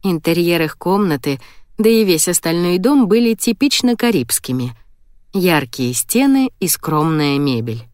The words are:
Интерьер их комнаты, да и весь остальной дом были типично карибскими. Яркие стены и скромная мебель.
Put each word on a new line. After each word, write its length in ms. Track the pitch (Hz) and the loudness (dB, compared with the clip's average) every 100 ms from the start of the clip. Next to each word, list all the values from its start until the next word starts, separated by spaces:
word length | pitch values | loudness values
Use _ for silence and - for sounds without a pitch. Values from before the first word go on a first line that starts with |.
Интерьер 580 | 196 165 165 170 170 170 | -2 -2 0 0 0 0
их 160 | 160 - | -2 -4
комнаты, 600 | 170 196 202 147 147 135 - - - - | -2 0 0 -2 -4 -6 -10 -20 -20 0
да 100 | 214 | 2
и 160 | 226 | 4
весь 240 | 208 160 - | 2 2 0
остальной 500 | 175 165 170 175 180 | -2 -2 -2 0 0
дом 300 | 202 285 214 | 2 2 4
были 260 | 220 240 | 2 2
типично 640 | 226 - 233 277 - 247 233 | 0 -2 0 0 0 0 0
карибскими. 800 | 240 196 120 - - 127 123 120 - _ _ - _ | 0 0 -2 -6 -4 -6 -6 -10 -20 _ _ -20 _
Яркие 640 | 196 180 156 123 - 123 | -2 0 0 -2 -4 -4
стены 580 | 123 - 233 269 269 262 _ | -4 -2 0 2 2 0 _
и 80 | 185 | -6
скромная 720 | - - 156 156 156 147 143 | -4 -2 0 0 0 0 0
мебель. 480 | 143 123 117 113 - | -2 -2 -4 -10 -12